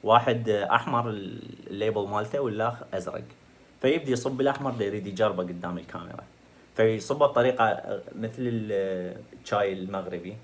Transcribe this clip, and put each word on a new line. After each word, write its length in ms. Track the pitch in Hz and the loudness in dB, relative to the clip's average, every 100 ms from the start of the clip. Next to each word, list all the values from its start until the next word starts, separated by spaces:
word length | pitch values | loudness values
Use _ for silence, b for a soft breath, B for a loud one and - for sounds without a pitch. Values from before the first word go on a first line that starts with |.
واحد، 440 | 107 117 120 117 113 | 8 6 6 0 2
آه، 260 | 104 98 | 0 4
أحمر 360 | 117 - 120 120 | 2 2 0 0
الليبل 960 | 107 95 - - - - 98 110 107 98 | -4 -8 -10 -14 -16 -10 -2 0 0 0
مالته 320 | 104 110 143 | -2 -2 -2
والآخر 460 | 131 107 117 120 - | -2 0 -2 -2 -6
أزرق. 300 | 95 90 - - - B B B - | -6 -6 -8 -12 -20 B B B 0
فيبدي 300 | 131 156 143 | 2 2 2
يصب 280 | 120 135 131 | 0 0 2
الأحمر 300 | 135 139 139 | 0 2 -4
دا 140 | 120 | -2
يريد 220 | 101 104 98 | -2 -2 -6
يجربه 360 | 92 107 92 | 0 0 2
قدام 360 | 90 87 87 90 | -4 -6 -6 -8
الكاميرا. 460 | - 87 82 - - - B B B - | -8 -12 -12 -14 -16 -20 B B B 2
فيصبه 500 | 110 110 - 143 143 | 4 4 -2 4 4
بطريقة، 380 | - 127 123 | 6 4 4
آه، 380 | 110 - - 101 - | 2 2 -4 -8 -8
مثل 200 | - 110 113 | -8 -8 -4
ال-، 340 | 123 113 107 | -2 -2 0
آه، 440 | 101 95 92 90 92 113 - | 0 0 -2 -6 -8 -16 -18
الشاي 300 | - 104 98 | -2 0 0
المغربي 640 | 95 92 98 90 87 87 110 | -2 -4 -6 -6 -8 -8 -14